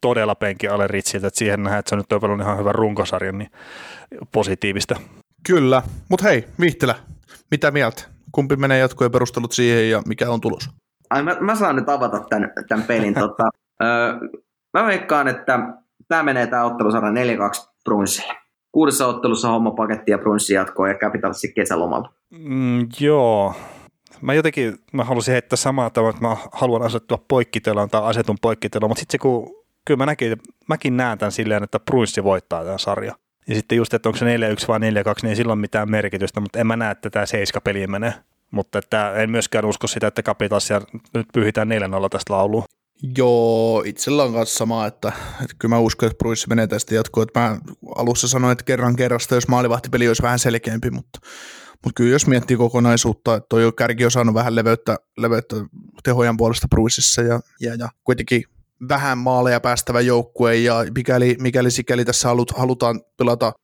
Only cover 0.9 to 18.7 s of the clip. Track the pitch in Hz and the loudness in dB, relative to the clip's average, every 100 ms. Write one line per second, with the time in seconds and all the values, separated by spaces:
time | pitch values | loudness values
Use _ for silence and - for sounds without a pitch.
0.9 | 98 - 101 95 - 110 101 101 104 98 | -2 -4 -4 -4 -2 0 0 -2 -2 -2
1.9 | 104 101 107 104 101 101 101 101 101 110 | -4 -2 -2 0 -2 -2 -2 0 0 0
2.9 | 101 98 92 95 98 104 _ - - - | 0 -4 -4 -4 -8 -12 _ -20 -20 -20
3.9 | - - 247 - - 98 95 104 98 - | -20 -20 -18 -4 -2 0 0 -2 -2 -2
4.9 | - - - _ _ - 180 131 131 123 | -6 -6 -20 _ _ 0 2 4 2 0
5.9 | - - 185 202 143 - - 170 127 131 | -12 -4 0 2 2 0 0 0 2 -2
6.9 | 113 - - _ - _ 151 151 143 120 | -2 -6 -20 _ -20 _ 0 2 2 0
7.9 | - - - - - 139 139 139 131 131 | -2 -18 -20 -8 -2 0 0 2 4 2
8.9 | - 123 123 123 - 120 - 120 117 113 | 2 2 2 0 -4 -4 0 2 4 4
9.9 | 110 - 110 120 117 113 98 - - _ | 0 -2 -4 -2 -2 -2 -4 -10 -16 _
10.9 | _ _ 135 147 180 196 220 202 135 120 | _ _ -2 0 -2 -2 0 0 0 0
11.9 | 117 120 104 - 107 101 - - 110 110 | 0 0 -4 -4 -2 -2 -6 -4 -4 0
12.9 | 117 104 101 107 - 113 - _ _ 113 | 0 2 0 -2 0 -2 -2 _ _ 0
13.9 | 120 117 - - - _ _ _ 175 220 | 2 0 -2 -10 -14 _ _ _ 0 2
14.9 | 190 185 151 135 127 - 127 113 - _ | 0 0 0 2 -2 0 0 0 -10 _
15.9 | _ _ 165 151 127 113 123 120 120 107 | _ _ 0 2 0 0 0 0 0 0
16.9 | 110 104 110 123 110 101 - - _ - | 2 0 0 0 0 -2 -4 -12 _ -2
17.9 | 104 95 - - - _ _ _ | 0 0 -4 -8 -12 _ _ _